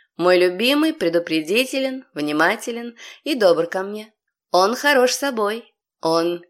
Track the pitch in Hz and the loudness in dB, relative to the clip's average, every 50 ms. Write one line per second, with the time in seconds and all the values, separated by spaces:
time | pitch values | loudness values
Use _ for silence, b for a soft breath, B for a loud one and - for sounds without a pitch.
0 | b b _ - 170 180 180 180 180 180 180 185 233 254 285 294 311 320 311 - | b b _ 0 2 4 4 6 4 2 0 0 0 2 2 2 2 0 -2 -2
1 | 190 170 165 170 170 - 160 160 156 156 202 233 262 254 - 269 262 262 262 262 | -4 0 0 0 -2 0 -4 -4 -2 0 0 0 0 -2 -2 -4 -4 -4 -6 -8
2 | - _ _ 147 147 147 147 151 160 175 220 226 - 247 233 233 233 240 233 B | -14 _ _ -6 -6 -4 0 2 2 2 2 -2 -6 -10 -10 -10 -10 -14 -16 B
3 | B B B B B 277 311 254 208 180 165 151 165 170 - 190 190 202 208 214 | B B B B B -4 -2 2 4 4 4 4 0 -2 -4 -6 -6 -6 -10 -12
4 | 214 226 _ _ _ _ _ _ _ _ - 180 190 202 247 254 - 285 294 254 | -14 -16 _ _ _ _ _ _ _ _ 2 2 2 2 0 0 0 2 4 4
5 | 247 247 247 - 285 277 247 226 208 202 214 233 - _ _ _ _ _ _ _ | 2 2 0 -2 -4 -6 -4 -2 -4 -4 -4 -6 -10 _ _ _ _ _ _ _
6 | - 165 165 165 165 170 175 175 - | -2 0 0 0 0 -2 -4 -6 -10